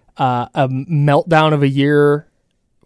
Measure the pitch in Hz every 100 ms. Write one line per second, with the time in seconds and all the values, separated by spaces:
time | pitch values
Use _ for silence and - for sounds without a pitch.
0 | _ - 131 123 120 - 131 131 139 151
1 | 143 143 170 156 156 151 139 139 139 147
2 | 147 147 - _ _ _ _ _